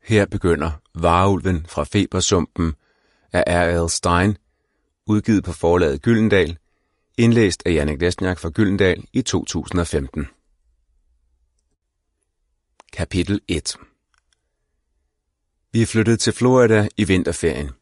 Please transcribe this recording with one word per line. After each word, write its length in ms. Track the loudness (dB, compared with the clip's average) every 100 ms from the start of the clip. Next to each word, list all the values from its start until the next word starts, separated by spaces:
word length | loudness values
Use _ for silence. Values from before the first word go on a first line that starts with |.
| 2
Her 140 | 0 2
begynder 460 | -2 0 0 -2 -6 _ -2
Varulven 680 | 2 4 2 0 -2 -4 -4
fra 180 | -8
Febersumpen 920 | -2 -2 -2 -2 0 0 -2 -4 -4 -4 _ _ _ _ _
af 100 | -2 0
R 380 | 2 0 0 -2
L 40 |
Stein, 480 | -2 0 2 2 -2 _ _ _ _ _ _ -2
udgivet 360 | -2 2 0
på 80 | -2
forlaget 500 | -4 0 2 2 0
Gyldendal, 560 | 0 2 4 2 0 -4 _ _ _ _ _ 0
indlæst 460 | 2 4 2 0 -2
af 80 |
Janek 280 | 0 0 -2
Lesniak 380 | -2 -2 -4 -4
fra 100 | -6
Gyldendal 540 | -2 0 2 0 0 -4
i 80 | -6
to 240 | -2 -4 -4
tusind 340 | -8 -4 -4
og 60 | -2
femten. 400 | -4 -6 -8 -10 _ _ _ _ _ _ _ _ _ _ _ _ _ _ _ _ _ _ _ _ _ _ _ _ _ _
Kapitel 480 | -8 -4 -4 -2 -4 -4
et. 300 | -6 -6 -12 -18 _ _ _ _ _ _ _ _ _ _ _ _ _ _ _ _ _ _
Vi 140 | -2 0
flyttede 320 | 0 2 2
til 160 | 0
Florida 540 | 0 2 4 6 4 2 -2
i 60 |
vinterferien. 680 | 0 2 0 -2 -2 -4 -8 -12